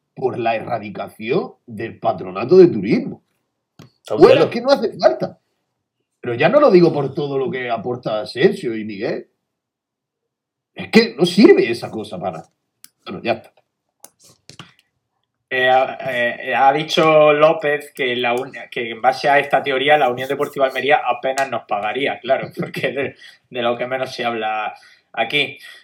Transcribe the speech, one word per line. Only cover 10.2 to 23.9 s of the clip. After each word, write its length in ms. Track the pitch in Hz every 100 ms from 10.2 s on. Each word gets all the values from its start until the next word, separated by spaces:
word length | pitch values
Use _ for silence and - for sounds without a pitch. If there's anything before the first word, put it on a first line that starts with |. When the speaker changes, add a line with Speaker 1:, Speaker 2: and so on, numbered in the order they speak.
| _ _ _ _ _
Speaker 1:
Es 140 | - -
que 240 | 214 226 -
no 60 | 175
sirve 440 | - 294 330 -
esa 200 | - -
cosa 280 | 110 101 90
para. 240 | 95 82 - _ _ _ - _
Bueno, 160 | - 92
ya 100 | 113
está. 200 | 110 - _ _ _ _ _ - _ _ _ - - - _ _ _ _ _ _ _ _
Speaker 3:
Eh, 160 | 127 127
ha, 300 | 131 131 117 135
eh, 460 | 123 120 117 131
ha 180 | 123 131
dicho 600 | 143 156 - 160 156 151
López 600 | 147 156 160 151 147 -
que, 220 | - 131
la 200 | 123 120
un-, 180 | 123 131 120 -
que 200 | - 117
en 100 | 113
base 260 | 123 147 151
a 100 | 143
esta 220 | 139 135
teoría 360 | 143 131 139 151
la 100 | 131
Unión 200 | 123 135
Deportiva 380 | 139 143 139 131
Almería 340 | 127 131 151
apenas 460 | 123 120 131 131 131
nos 120 | 120
pagaría, 560 | - 104 107 117 135 101
claro, 280 | 117 - -
<laughs> 40 | -
porque 360 | - - 135
de, 240 | 123 127 - - _ _
de 120 | 123
lo 140 | 120 120
que 100 |
menos 280 | 123